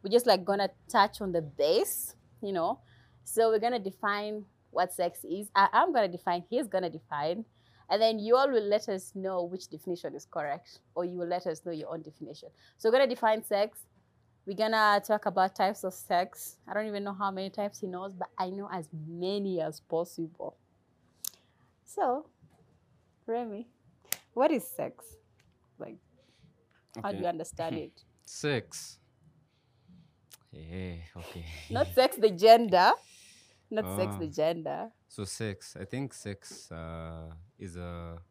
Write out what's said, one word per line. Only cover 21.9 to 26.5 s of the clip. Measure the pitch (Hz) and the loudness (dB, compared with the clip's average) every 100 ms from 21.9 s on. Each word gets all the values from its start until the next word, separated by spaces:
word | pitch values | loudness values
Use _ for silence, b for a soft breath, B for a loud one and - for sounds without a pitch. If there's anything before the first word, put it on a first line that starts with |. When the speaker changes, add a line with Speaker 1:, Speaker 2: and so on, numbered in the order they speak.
| - 302 262 - _ _ _ _ _ _ _ _ _ - | -2 0 0 -6 _ _ _ _ _ _ _ _ _ -6
Speaker 1:
Remy, | 233 240 208 233 _ _ _ B B B | -6 -6 -10 -14 _ _ _ B B B
what | - 294 | 0 2
is | 277 | 2
sex? | - - 147 - - - _ _ _ _ _ _ | -4 -10 -10 -10 -20 -20 _ _ _ _ _ _
Like, | - - _ _ b b b | -18 -18 _ _ b b b